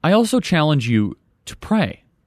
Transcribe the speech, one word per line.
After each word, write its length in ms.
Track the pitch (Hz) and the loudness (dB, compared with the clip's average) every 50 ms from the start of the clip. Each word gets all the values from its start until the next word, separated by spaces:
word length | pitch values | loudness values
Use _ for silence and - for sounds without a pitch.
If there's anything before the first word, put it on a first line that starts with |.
| - | 2
I 80 | 160 | 2
also 280 | 196 220 233 214 - 247 | 2 2 2 2 0 -2
challenge 480 | - - 180 165 151 156 151 139 113 117 | 0 0 0 0 2 2 0 0 0 0
you 280 | 117 110 104 95 - _ _ _ _ _ _ | 0 0 0 0 -6 _ _ _ _ _ _
to 100 | - - | -20 -18
pray. 480 | - - - 214 220 165 95 - _ _ _ _ _ _ | -18 -6 -2 -2 0 0 -2 -6 _ _ _ _ _ _